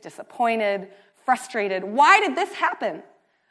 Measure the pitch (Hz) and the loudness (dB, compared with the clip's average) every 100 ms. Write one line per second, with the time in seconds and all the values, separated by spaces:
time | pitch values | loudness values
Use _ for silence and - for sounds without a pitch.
0 | 160 - - - 233 220 208 202 190 - | -20 -20 -12 -2 -2 0 -2 -4 -8 -20
1 | _ _ - 240 - 226 202 185 190 233 | _ _ -2 -2 -4 -4 -4 -4 -2 4
2 | 311 403 381 262 381 - 349 370 - 160 | 6 6 4 -2 -4 -4 -4 -4 -8 -8
3 | - _ _ _ _ | -14 _ _ _ _